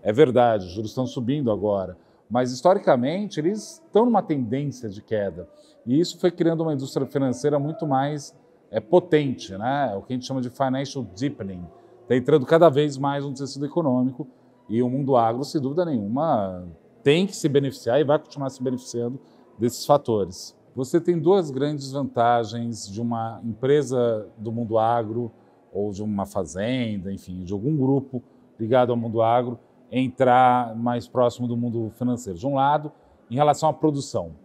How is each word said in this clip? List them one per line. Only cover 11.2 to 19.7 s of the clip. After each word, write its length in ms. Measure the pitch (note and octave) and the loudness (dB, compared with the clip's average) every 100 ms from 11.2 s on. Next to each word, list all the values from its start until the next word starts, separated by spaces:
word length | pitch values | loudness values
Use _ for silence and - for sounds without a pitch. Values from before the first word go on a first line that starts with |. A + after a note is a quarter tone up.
| C#3 A#2+ G2+ F2+ E2+ - - - - | -6 -6 -12 -12 -14 -18 -20 -20 0
Tá 80 | C3 | 0
entrando 300 | B2+ D3+ B2+ | 4 2 6
cada 220 | D#3+ E3 | 6 8
vez 300 | C#3 D3+ C3 | 6 0 -2
mais 260 | C#3 C#3+ | -4 -4
no 100 | C#3+ | -6
tecido 320 | C3+ C3+ C#3 C#3+ | -8 -10 -6 -4
econômico 640 | F3 D#3 B2+ B2+ C3 D3 _ _ _ - | -2 0 2 0 -4 -14 _ _ _ -4
e 140 | A2 | -2
o 80 | B2 | 0
mundo 260 | C3 C#3 B2+ | -2 2 4
agro, 300 | A2+ A#2+ C#3 | 4 0 -4
sem 160 | D#3+ | -4
dúvida 240 | C3 D3+ E3+ | -2 -2 -2
nenhuma, 840 | B2+ G2+ B2 D#3+ B2 G2 F2+ F2 E2 _ _ | -2 -2 -2 0 0 -2 -6 -14 -18 _ _
tem 240 | C#3 D#3+ G3 | 2 2 2
que 100 | - | -2
se 120 | D#3 | 0
beneficiar 540 | C#3 C#3 - A#2 C3 | 2 0 -4 0 2
e 20 | |
vai 160 | C#3+ D3+ | 2 0
continuar 300 | - D3 C3+ | -2 -8 -8
se 120 | C3+ | -4
beneficiando 560 | B2+ B2+ - A#2+ A#2+ C#3 - _ _ - | -6 -6 -8 -6 -6 -8 -16 _ _ -4
desses 280 | A#2+ | -4